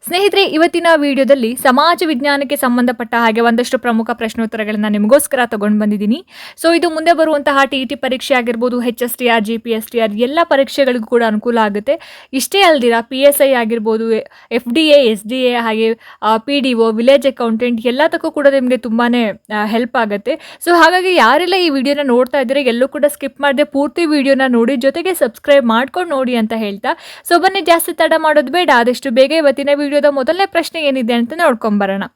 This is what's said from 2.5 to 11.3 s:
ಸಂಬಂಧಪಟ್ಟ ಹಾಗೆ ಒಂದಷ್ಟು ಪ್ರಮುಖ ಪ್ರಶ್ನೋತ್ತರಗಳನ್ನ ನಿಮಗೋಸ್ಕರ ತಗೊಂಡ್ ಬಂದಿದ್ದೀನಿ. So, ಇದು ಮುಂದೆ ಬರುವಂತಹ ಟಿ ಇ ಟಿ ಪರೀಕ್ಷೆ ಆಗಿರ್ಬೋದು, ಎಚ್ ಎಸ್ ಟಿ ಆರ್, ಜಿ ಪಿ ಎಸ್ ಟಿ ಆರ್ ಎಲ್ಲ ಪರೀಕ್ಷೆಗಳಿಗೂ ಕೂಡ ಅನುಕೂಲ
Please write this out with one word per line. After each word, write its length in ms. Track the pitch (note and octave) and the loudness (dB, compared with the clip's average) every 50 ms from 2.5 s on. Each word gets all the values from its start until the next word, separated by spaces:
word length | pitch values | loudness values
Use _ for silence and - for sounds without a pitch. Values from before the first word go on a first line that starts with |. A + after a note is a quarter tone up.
| C#4+ | -4
ಸಂಬಂಧಪಟ್ಟ 580 | C#4 - C4 A#3+ B3 B3 B3 B3 A#3 B3 A3+ - A#3 | -2 -2 -2 0 0 0 0 -2 -4 -6 -4 -2 0
ಹಾಗೆ 220 | A#3 A3+ A3 A3+ | 0 0 2 2
ಒಂದಷ್ಟು 380 | A#3 A#3 A#3 A3+ B3 A#3+ - B3+ | 2 2 2 0 -2 -2 -4 -4
ಪ್ರಮುಖ 320 | - B3 A#3 A3 A3+ A3 A#3+ | -2 -2 -2 -2 -2 -4 -6
ಪ್ರಶ್ನೋತ್ತರಗಳನ್ನ 760 | A#3 A#3 A3 - - A3+ A3 - A3 A3 G#3 G#3+ G#3 G#3+ G#3+ | -6 -6 -8 -4 -4 -6 -6 -4 -8 -6 -6 -4 -4 -2 -2
ನಿಮಗೋಸ್ಕರ 520 | G#3 G#3 G3+ G#3+ B3 D4 D4 - - B3+ B3 | 0 0 0 2 2 2 2 0 -2 -2 -2
ತಗೊಂಡ್ 340 | A#3 A#3+ G#3+ G3+ G#3+ G#3+ G#3+ | -2 -2 -4 -2 0 0 0
ಬಂದಿದ್ದೀನಿ. 460 | G#3+ G#3 G#3 G#3 G3+ G#3 A3+ E4 F#4 _ - - - - - | 0 0 -2 -2 0 -2 -2 -2 -4 _ -20 -20 -20 -20 -20
So, 220 | _ - E4 E4+ E4 | _ 0 0 2 2
ಇದು 120 | D#4 F4 | 0 -2
ಮುಂದೆ 220 | D#4+ D#4 D#4+ E4 E4+ | -2 -2 2 2 2
ಬರುವಂತಹ 460 | D4 D#4+ D#4 D#4 C#4+ C#4 D4+ C#4+ C#4 C#4 | 2 2 0 0 -2 0 0 0 0 0
ಟಿ 160 | C4+ C#4+ C4+ | 0 0 -6
ಇ 40 | C4 | -6
ಟಿ 100 | A#3+ C#4+ | -6 -8
ಪರೀಕ್ಷೆ 400 | - - C4 B3 B3+ - - C#4 | -6 -4 -6 -6 -6 -2 0 0
ಆಗಿರ್ಬೋದು, 480 | B3+ A#3+ A3+ A#3+ A#3 A#3 B3 A#3+ B3 A#3 | 0 0 -2 -4 -2 -2 -2 -2 -2 -4
ಎಚ್ 200 | B3 A#3 - B3 | -4 -4 -4 -6
ಎಸ್ 140 | A#3+ - | -6 -6
ಟಿ 120 | - B3+ A#3+ | -2 0 0
ಆರ್, 160 | A#3 A3+ G#3+ | 2 2 0
ಜಿ 140 | G#3 A#3 A#3 | -2 -6 -6
ಪಿ 120 | - A#3+ | -4 -6
ಎಸ್ 160 | A3+ A3 A3 | -6 -6 -6
ಟಿ 140 | - - A#3 | -6 -4 -2
ಆರ್ 100 | A3+ A3 | -2 -2
ಎಲ್ಲ 280 | G#3 G#3 A#3+ B3 C#4+ E4 E4+ | -2 -2 -2 -2 0 0 0
ಪರೀಕ್ಷೆಗಳಿಗೂ 640 | E4 D#4 C4+ C#4 - - - C#4 B3+ B3 B3 A3 | 2 2 0 0 -2 0 -2 0 0 0 -4 -4
ಕೂಡ 160 | - - A#3+ A#3 | -2 -2 0 0
ಅನುಕೂಲ 320 | A3+ | 0